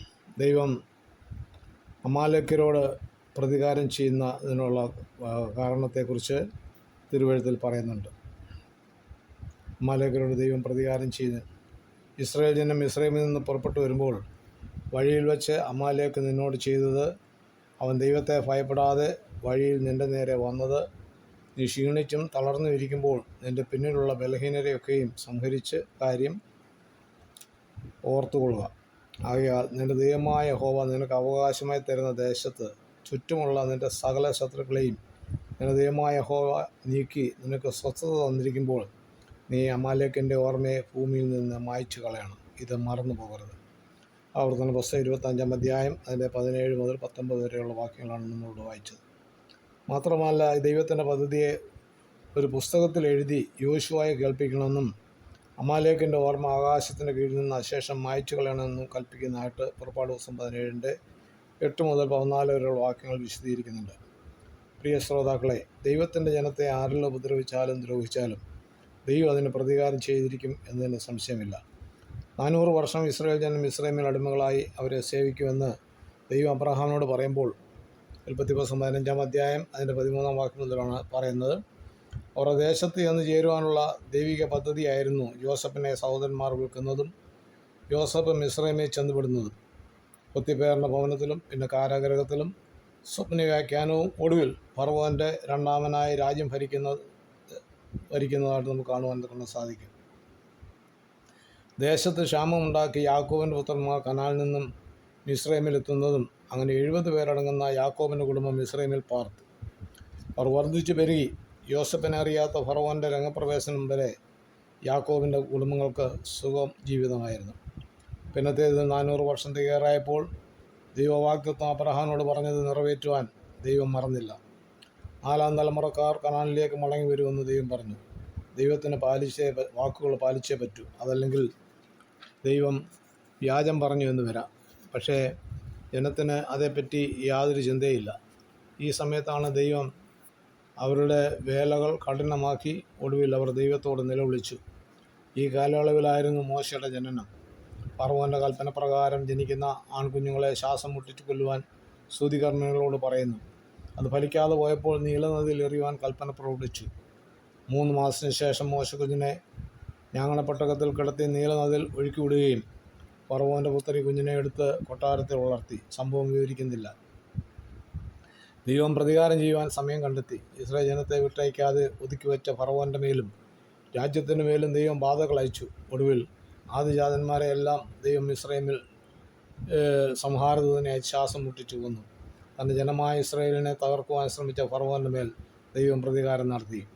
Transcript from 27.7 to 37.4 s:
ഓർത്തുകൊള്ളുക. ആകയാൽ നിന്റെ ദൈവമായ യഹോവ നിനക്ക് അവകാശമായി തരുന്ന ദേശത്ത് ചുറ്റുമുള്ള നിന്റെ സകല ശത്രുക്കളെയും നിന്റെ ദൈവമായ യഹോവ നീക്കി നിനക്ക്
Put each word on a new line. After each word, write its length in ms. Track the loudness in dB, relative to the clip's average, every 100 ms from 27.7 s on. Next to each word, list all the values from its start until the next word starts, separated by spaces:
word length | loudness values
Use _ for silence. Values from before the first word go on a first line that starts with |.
| -20 -20 -10 -2
ഓർത്തുകൊള്ളുക. 640 | -2 0 0 0 0 -4 -10 _ _ _ -10
ആകയാൽ 500 | -2 0 2 2 0
നിന്റെ 240 | -2 0 2
ദൈവമായ 520 | 4 4 2 2 2
യഹോവ 380 | 0 0 0 0
നിനക്ക് 280 | -2 0
അവകാശമായി 640 | 0 2 2 2 0 -2 -2
തരുന്ന 380 | 0 -2 0 0
ദേശത്ത് 540 | -2 -2 -6 -8 -12 -12 -20 _ -10
ചുറ്റുമുള്ള 600 | -8 -4 -2 0 0 0
നിന്റെ 240 | -2 -4
സകല 380 | -2 -2 2 0
ശത്രുക്കളെയും 640 | 0 -4 -6 -2 0 0 -2 -10 -20 -10 -10 -10
നിന്റെ 220 | -4 0
ദൈവമായ 420 | 4 4 2 2 2
യഹോവ 500 | 0 0 2 0 -4 -8 -4
നീക്കി 460 | -2 -2 -2 -2
നിനക്ക് 320 | -4